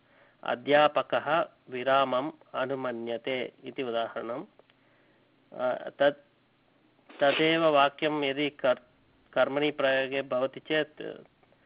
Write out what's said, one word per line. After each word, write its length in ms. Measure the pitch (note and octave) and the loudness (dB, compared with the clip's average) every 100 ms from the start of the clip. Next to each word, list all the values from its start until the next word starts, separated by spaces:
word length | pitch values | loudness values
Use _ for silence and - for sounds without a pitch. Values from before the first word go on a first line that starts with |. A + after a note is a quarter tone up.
| _ _ _ _ | _ _ _ _
"अध्यापकः 1000 | - A#2+ B2+ D3 D3+ C#3+ - B2+ A#2 D#3+ D#3+ _ - | -6 -4 2 4 4 2 -2 -2 0 -2 -2 _ -12
विरामम् 600 | B2 B2 C3+ C3 B2+ D3 - _ | -6 2 2 2 0 -4 -10 _
अनुमन्यते" 1000 | B2+ C3 C3+ B2+ A#2 A#2 A#2 - B2+ A#2 - | -6 -6 -4 -6 -8 -8 -8 -6 -6 -6 -12
इति 180 | C3+ A#2+ | -12 -8
उदाहरणम्। 640 | B2+ A#2 A2+ A#2+ A2+ B2 G3+ _ _ _ _ _ _ _ _ _ _ | -4 -4 -4 -6 -8 -10 -12 _ _ _ _ _ _ _ _ _ _
अ, 360 | - B2+ - - - | -6 -4 -4 -8 0
तत्, 300 | C#3+ C#3+ _ _ _ _ _ _ _ _ - - | 2 2 _ _ _ _ _ _ _ _ -20 0
तदेव 460 | C#3+ C#3+ D#3+ E3 E3 | 2 4 2 4 4
वाक्यं 580 | C#3+ C#3+ - D#3 D3 | 6 4 2 -2 0
यदि 260 | C#3 C3+ D3 | -2 -2 -4
कर्-, 840 | - C3 B2 - _ _ _ _ | 0 0 0 -6 _ _ _ _
कर्मणि 380 | - B2+ C#3 D3+ | 0 2 2 0
प्रयोगे 520 | D3 C3+ C3+ C3+ C#3 | 0 2 2 0 -4
भवति 380 | C3+ B2+ C3+ C3+ | -2 -2 -2 -4
चेत्, 640 | - D#3 D3+ - G#2+ - - _ _ _ | -2 -2 -2 -8 -12 -12 -18 _ _ _